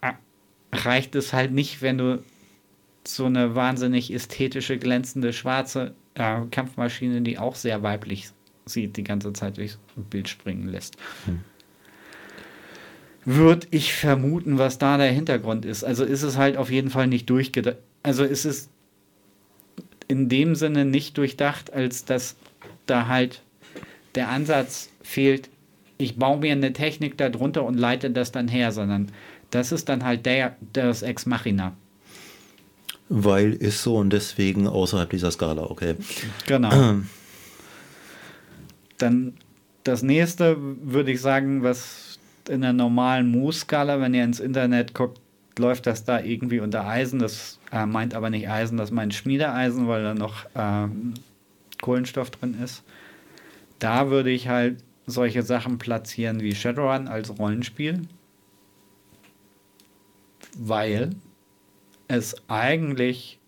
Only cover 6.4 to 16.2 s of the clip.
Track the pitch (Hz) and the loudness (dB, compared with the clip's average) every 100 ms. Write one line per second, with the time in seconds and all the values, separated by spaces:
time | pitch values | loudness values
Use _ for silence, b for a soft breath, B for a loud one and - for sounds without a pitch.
6.4 | 117 127 131 - 120 120 127 120 117 113 | -4 -4 -6 -4 -4 -2 -2 0 -2 -2
7.4 | 117 123 - 107 104 104 104 98 - _ | -4 -4 -4 -2 -2 -4 -6 -10 -10 _
8.4 | _ _ - - 104 104 101 104 104 101 | _ _ -10 -6 -6 -6 -4 -4 -4 -6
9.4 | 101 101 104 - - - 101 101 95 - | -8 -6 -10 -12 -18 -16 -8 -8 -8 -10
10.4 | - 95 95 92 - - B B B 87 | -8 -8 -6 -8 -12 -16 B B B -6
11.4 | 92 _ _ B B B B B B B | -8 _ _ B B B B B B B
12.4 | B B B B B B B B - 135 | B B B B B B B B 2 8
13.4 | 160 170 - 156 143 - 151 135 131 165 | 8 8 4 0 0 0 2 4 4 0
14.4 | 165 139 131 131 139 139 139 127 120 123 | 2 2 2 2 2 4 4 4 2 0
15.4 | 110 113 110 107 110 120 131 139 | 0 -4 -4 -6 -2 0 0 0